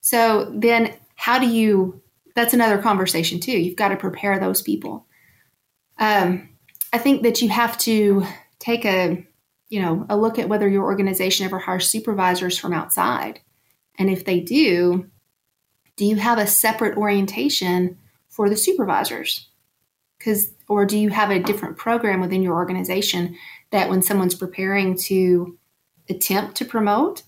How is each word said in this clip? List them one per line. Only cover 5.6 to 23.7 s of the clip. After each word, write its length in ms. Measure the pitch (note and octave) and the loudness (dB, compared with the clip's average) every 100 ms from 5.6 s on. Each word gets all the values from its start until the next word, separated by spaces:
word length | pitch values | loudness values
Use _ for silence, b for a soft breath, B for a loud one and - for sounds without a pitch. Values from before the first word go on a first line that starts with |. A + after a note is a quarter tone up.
| _ _ _ - | _ _ _ -2
Um, 500 | G#3+ G#3 F3+ F3+ - _ _ - - | 2 4 2 0 -4 _ _ -12 -4
I 60 | A#3 | 0
think 260 | C#4 C4+ | 2 4
that 200 | A#3 A#3 | 2 2
you 80 | A#3 | 0
have 260 | G3+ A#3 - | 2 0 0
to 440 | - A3 G#3 G3 E3+ B B _ | 0 2 4 2 0 B B _
take 280 | - A#3 A3+ | -4 -2 0
a, 400 | F#3 F3+ F#3 - _ _ _ _ | 0 0 -2 -8 _ _ _ _
you 140 | G#3+ | -4
know, 240 | F3+ E3 A3 | -2 -2 -2
a 80 | G#3 | 0
look 220 | A3 A3+ | 0 0
at 100 | F#3+ | -2
whether 180 | G#3 G3+ | 0 2
your 180 | G3 | 2
organization 600 | F#3+ G3 G3 F#3+ F#3+ G3 | 0 0 -2 0 -2 -2
ever 140 | F#3+ F#3 | -4 -6
hires 320 | F#3 F#3 F#3 | -4 -4 -2
supervisors 680 | A3 A3 G3+ F#3 F3+ F#3 F3+ | -2 -2 0 0 0 -2 -4
from 160 | F3+ | -4
outside. 680 | E3+ - - F3+ B2 - - _ _ _ _ _ - | -6 -4 -2 0 -2 -6 -12 _ _ _ _ _ -2
And 100 | F#3+ | 0
if 160 | F#3 | 0
they 160 | F#3+ F3+ | -2 -2
do, 680 | F3 C4+ D4 F3 F3 F3+ F3+ _ _ _ _ _ _ _ _ - | 0 2 4 4 2 0 -4 _ _ _ _ _ _ _ _ -2
do 100 | G#3 | 0
you 100 | G#3+ | 0
have 220 | G#3 A#3 | 2 2
a 80 | G#3 | 2
separate 500 | - A3 G#3+ G#3+ G#3 | 2 2 2 -2 0
orientation 1000 | G#3 G3+ G3 G3 C#4 - F#3 F3+ F3+ F3+ b b _ | 0 2 0 -2 -2 -2 0 0 0 -4 b b _
for 180 | - G#3 | -2 0
the 80 | G#3+ | 0
supervisors? 960 | - F#4+ G3+ B2+ - - - - - _ _ _ _ _ _ _ | 0 0 0 0 -2 -6 -6 -8 -10 _ _ _ _ _ _ _
'Cause, 320 | - G#3 - - _ | -4 -2 -2 -8 _
or 180 | G#3 G3+ | 0 2
do 120 | G#3 | 2
you 120 | G#3+ | 0
have 200 | G#3 G#3 | 0 0
a 80 | F#3+ | 0
different 380 | F#3 G3+ - - | 0 -4 -4 -8
program 440 | - A#3 A3+ F#3+ | -2 0 0 0
within 220 | F3+ F#3 | 0 0
your 120 | F#3 | 0
organization 840 | E3+ F3+ F#3 F#3 F#3 G3+ F3+ F3 E3+ B B B | 0 -2 -4 -4 -2 -2 -2 -4 -6 B B B